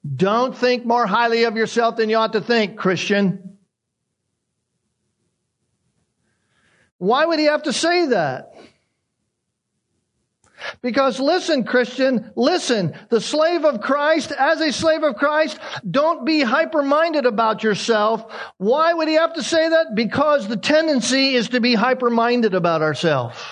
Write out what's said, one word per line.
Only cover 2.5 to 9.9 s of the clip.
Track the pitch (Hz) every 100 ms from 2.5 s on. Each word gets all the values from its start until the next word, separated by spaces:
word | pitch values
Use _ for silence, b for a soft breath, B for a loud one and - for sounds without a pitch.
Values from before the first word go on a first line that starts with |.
| 233 202 -
Christian." | 190 175 - 202 196 - - - _ _ _ _ _ _ _ _ _ _ _ _ _ _ _ _ _ _ _ _ _ _ _ _ _ _ _ _ _ _ _ _ _ _
Why | 180 254 330
would | 311
he |
have | 302 294
to | 302
say | 214 330 349 330
that? | 214 147 131 - B B B B B _ _ _ _ _ _ _ _ _